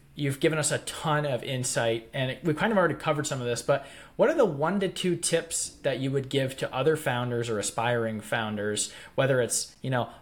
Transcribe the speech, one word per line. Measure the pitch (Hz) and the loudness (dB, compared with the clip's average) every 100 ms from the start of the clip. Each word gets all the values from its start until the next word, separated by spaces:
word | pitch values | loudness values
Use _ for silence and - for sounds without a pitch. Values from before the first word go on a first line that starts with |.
| - | -16
you've | - 143 135 | -6 -4 2
given | 165 156 | 2 4
us | 143 | 0
a | 135 | -2
ton | - - 165 151 147 | -4 -4 0 2 2
of | 117 | -2
insight, | - 127 123 139 117 113 - | -2 -4 -2 0 2 0 -2
and | 139 131 | -4 -2
it, | 131 | -2
we've | 170 151 | -2 0
kind | 214 | 2
of | 208 | 4
already | 170 | 2
covered | - 156 147 143 | 2 -2 -2 -2
some | 135 | -4
of | 120 | -2
this, | 120 | -2
but | - 139 - - - - | 2 0 0 -18 -6 2
what | 226 | 4
are | |
the | 330 | 6
one | 214 139 160 202 | 4 2 0 2
to | 190 | 0
two | - 185 170 | 0 0 0
tips | - 165 165 - - - | 0 0 -2 -6 -6 -4
that | 143 127 | -2 0
you | 135 | 0
would | 139 139 | -2 0
give | 135 131 - | 0 -2 -4
to | 135 | -4
other | 131 147 156 | 0 2 2
founders | 143 123 123 120 117 | 0 0 0 -2 -2
or | 107 | -2
aspiring | 98 - 117 120 113 110 | -2 0 0 2 0 -4
founders, | - 123 110 107 104 104 - - - | -4 -2 -2 -2 -2 -2 -4 -8 -8
whether | - 135 127 | 0 2 4
it's, | 113 - - - | 2 -2 -6 -8
you | 131 | -2
know, | 127 113 - | 0 0 -6